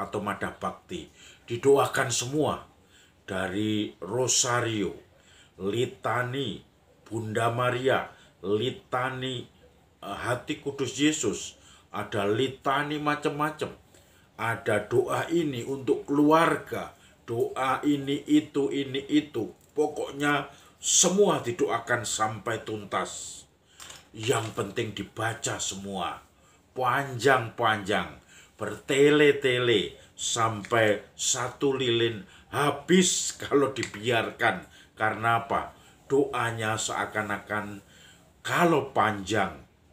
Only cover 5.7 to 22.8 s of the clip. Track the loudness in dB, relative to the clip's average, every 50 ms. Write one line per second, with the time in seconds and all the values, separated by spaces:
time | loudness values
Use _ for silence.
5.7 | -2 -2 -2 -2 -4 -6 -4 -2 -2 -2 -2 -2 -4 -4 -4 -6 -6 -10 -12 _
6.7 | _ _ _ _ _ _ _ -10 -8 -8 -6 -4 -2 0 0 0 0 0 0 0
7.7 | 0 0 2 2 2 2 0 -4 -12 -20 -20 -20 _ _ -4 -2 -2 0 0 -2
8.7 | -6 -8 -8 _ -4 -2 -2 -4 -4 -6 -6 -6 -6 -8 -10 -14 _ _ -20 -20
9.7 | _ _ _ _ _ _ -14 -12 -10 -6 -4 -4 -4 -4 -4 -6 -8 -6 -6 -8
10.7 | -6 -4 -4 -4 0 2 2 2 2 2 0 -2 -2 -4 -6 -12 -14 -18 -20 -20
11.7 | -20 -20 _ _ -8 -8 -6 -4 -2 0 0 2 2 2 0 -2 -4 -4 -2 0
12.7 | 0 0 0 -2 -4 -4 -2 -2 -2 -2 -2 -4 -2 -2 -2 -4 -4 -4 -8 -8
13.7 | -10 -12 _ _ -20 -20 _ _ _ _ _ _ _ -6 -4 -4 -4 -2 -2 0
14.7 | 0 0 0 0 0 0 0 0 -2 -4 -2 0 0 0 0 0 -2 -6 -6 -6
15.7 | -8 -2 0 0 0 0 0 0 2 4 6 8 8 8 6 4 2 0 -4 -6
16.7 | -8 -8 -8 -10 -12 -18 -20 -20 _ _ _ -6 -2 -2 -2 -2 -2 -2 -2 0
17.7 | 0 0 0 0 0 0 -2 -4 -4 -4 2 4 4 4 4 2 0 -2 0 0
18.7 | 0 -2 -4 -4 -4 -6 -2 0 2 2 2 0 -2 -4 -4 -6 -8 -14 _ _
19.7 | -2 -2 -2 0 -2 -4 -6 -6 -4 -2 0 0 0 0 -2 -6 -12 -20 -20 -20
20.7 | _ _ -2 0 4 4 4 6 6 6 6 4 4 2 0 -2 -2 0 0 0
21.7 | 0 -2 0 0 0 0 0 -2 -2 -2 -2 -2 -2 -4 -6 -4 -4 -4 -4 -6
22.7 | -8 -8